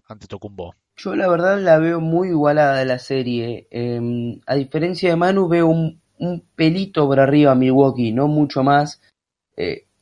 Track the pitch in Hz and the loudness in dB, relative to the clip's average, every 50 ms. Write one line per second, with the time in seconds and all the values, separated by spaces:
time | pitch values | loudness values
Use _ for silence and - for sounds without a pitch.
0 | _ - 110 104 92 - - 98 - 101 101 92 87 87 - _ _ _ _ - | _ -20 -20 -20 -18 -16 -16 -14 -14 -14 -14 -14 -14 -14 -16 _ _ _ _ -12
1 | - 196 185 - 196 185 175 165 175 190 196 202 190 175 160 156 160 165 170 165 | -10 -6 -4 -2 0 0 2 2 2 0 0 2 4 4 4 4 4 2 -2 -2
2 | 160 165 165 170 190 185 170 151 147 147 147 151 147 139 135 135 131 131 127 127 | -2 0 0 0 0 0 0 0 2 2 2 2 2 2 2 0 -2 -2 -4 -4
3 | - - 135 131 127 123 120 120 113 120 117 - - _ - 117 120 120 120 117 | -4 -4 -4 -4 -2 -2 -4 -4 -4 -6 -8 -10 -12 _ -8 -6 -6 -4 -4 -4
4 | 117 120 120 120 120 120 110 - - - 131 143 135 - - 156 160 180 185 165 | -4 -4 -4 -4 -6 -8 -10 -10 -6 -4 -4 -4 -4 -4 -4 -4 -4 -4 -4 -2
5 | 185 180 170 170 175 185 190 196 190 165 170 170 165 160 165 165 160 160 - _ | -2 0 0 2 2 0 2 0 0 2 2 2 4 2 2 2 -2 -4 -6 _
6 | _ _ _ - - 175 180 175 - _ _ - 160 160 170 190 196 196 - 160 | _ _ _ -8 -6 -6 -6 -8 -12 _ _ 0 0 0 0 0 -4 -4 -2 0
7 | 147 139 139 135 135 131 143 147 147 139 131 127 131 131 127 135 139 135 123 120 | 0 2 4 4 4 4 4 4 4 4 4 4 4 4 4 4 4 2 2 -2
8 | 120 113 110 127 143 143 151 151 147 143 - 139 131 139 143 143 147 151 - _ | -4 -2 -2 -2 0 0 0 0 0 -2 -2 -2 0 2 2 2 0 -2 -8 _
9 | _ _ _ _ _ _ _ _ _ _ - - 90 87 - - _ _ _ _ | _ _ _ _ _ _ _ _ _ _ -10 -8 -8 -6 -8 -10 _ _ _ _